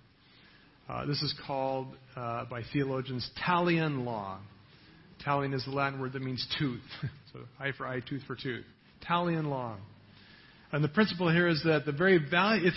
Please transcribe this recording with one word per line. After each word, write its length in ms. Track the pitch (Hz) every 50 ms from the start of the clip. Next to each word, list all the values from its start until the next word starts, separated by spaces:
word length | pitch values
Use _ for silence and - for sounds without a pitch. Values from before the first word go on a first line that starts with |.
| - _ _ _ _ _ - - - - - - - - _ _ - -
Uh, 160 | 123 120 135
this 160 | 143 143 139
is 120 | 151 139 - - -
called, 420 | - 139 135 135 135 135 131 131 131 135 - - - -
uh, 300 | 127 123 117 117 120 120
by 180 | 120 127 120 117 - -
theologians, 560 | 147 139 135 131 131 127 127 131 123 113 - - - - 180
Talion 560 | 180 175 175 175 170 165 160 156 143 131 123
law. 360 | 120 117 107 101 95 95 95 101 - - - - - - - - - - - - - - - -
Talion 280 | 143 143 143 139 139 135
is 100 | 131 120
the 80 | 135
Latin 300 | 135 139 139 139 135 135
word 120 | 131 127 131
that 80 | 135
means 240 | 131 131 127 120 - - - -
tooth. 240 | 156 131 120 104 - - - - -
<laughs> 60 | 131 - - - -
So 80 | - 127 123 120 - -
eye 100 | 135 135
for 160 | 127 - 135 127
eye, 140 | 127 127
tooth 220 | 123 - 143 131 - -
for 80 | 131
tooth. 300 | - - 135 120 113 - - - _ _ - - - - -
Talion 360 | 170 175 175 175 170 160 156
law. 320 | 147 139 131 123 117 107 98 101 - - - - - - - - - - - - - - - - -
And 120 | - 143 151
the 60 | 147
principle 420 | - 214 214 - 180 170 180 165
here 160 | 160 170 175 170
is 140 | 165 147 135
that 220 | 160 160 151 143
the 60 | 151
very 260 | 143 139 180 190 190 170
value, 500 | 147 135 170 175 190 208 220 202 165 180
it's, 80 | 170